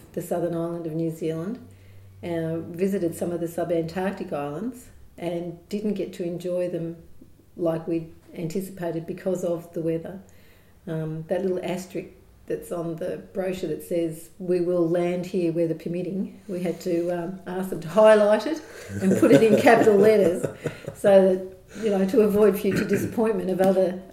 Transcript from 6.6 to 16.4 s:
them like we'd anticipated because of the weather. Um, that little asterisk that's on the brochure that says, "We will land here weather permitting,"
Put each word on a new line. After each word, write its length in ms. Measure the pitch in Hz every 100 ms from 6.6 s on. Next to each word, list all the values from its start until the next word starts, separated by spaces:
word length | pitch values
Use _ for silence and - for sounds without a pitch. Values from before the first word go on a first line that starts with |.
| 175
them 280 | 175 165 170 - - - - _ -
like 300 | 170 160 170
we'd 260 | 165 160 - -
anticipated 720 | - 165 202 190 - 175 160 160
because 380 | 185 196 180
of 280 | 180 170 165
the 60 | 175
weather. 400 | 165 165 165 190 - - - - _ - -
Um, 360 | 160 156 160 160
that 140 | 185
little 180 | 190 180
asterisk 460 | 170 185 - 170 - - - - -
that's 260 | 156 -
on 240 | 175 165 165
the 220 | 180 185 196
brochure 360 | 190 185 185 165
that 160 | 151
says, 460 | - 175 165 160 - -
"We 200 | 180 180
will 280 | 170 180 165
land 380 | 175 175 180 170
here 260 | 190 165
weather 220 | 160 165
permitting," 680 | 160 175 175 180 190 - -